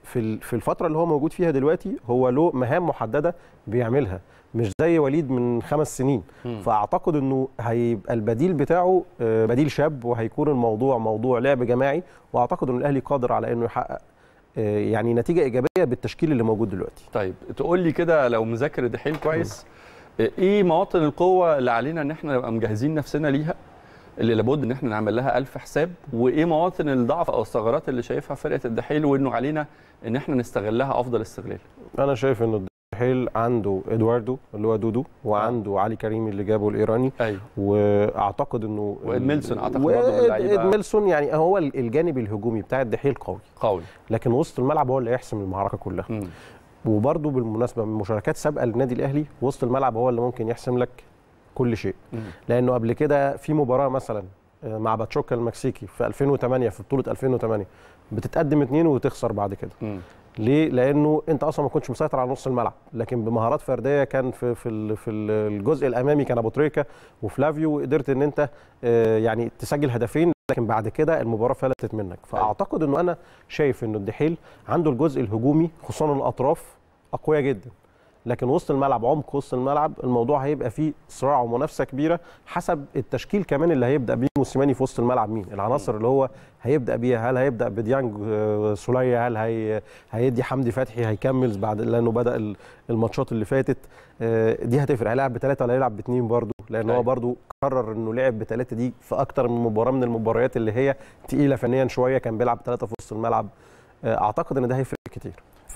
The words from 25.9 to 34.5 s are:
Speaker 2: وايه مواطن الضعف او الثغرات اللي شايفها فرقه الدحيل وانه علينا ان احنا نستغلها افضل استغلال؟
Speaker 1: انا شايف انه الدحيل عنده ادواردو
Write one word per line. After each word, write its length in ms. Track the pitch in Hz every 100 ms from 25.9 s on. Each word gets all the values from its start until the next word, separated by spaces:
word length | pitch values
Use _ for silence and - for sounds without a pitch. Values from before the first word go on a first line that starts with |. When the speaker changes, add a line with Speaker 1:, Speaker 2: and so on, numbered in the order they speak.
| 175 -
Speaker 2:
وايه 320 | 120 123 135 165
مواطن 440 | 156 175 175 151
الضعف 400 | 131 120 156 170
او 100 | 120
الثغرات 480 | 107 123 110 139 160
اللي 120 | 127
شايفها 340 | 117 131 - 143
فرقه 240 | 151 143 127
الدحيل 400 | 113 - 151 151
وانه 260 | 139 135
علينا 340 | 117 131 156 147 - - - 113
ان 80 | 120
احنا 200 | - 131
نستغلها 640 | 120 120 101 113 135 123
افضل 220 | 123 113
استغلال؟ 380 | 110 - 107 95 - - - -
Speaker 1:
انا 160 | 139 131
شايف 280 | 135 117
انه 220 | 113 107 95 _ -
الدحيل 360 | 104 123 127 120 107
عنده 460 | 117 120 101 95 -
ادواردو 480 | 113 110 120 113 127 -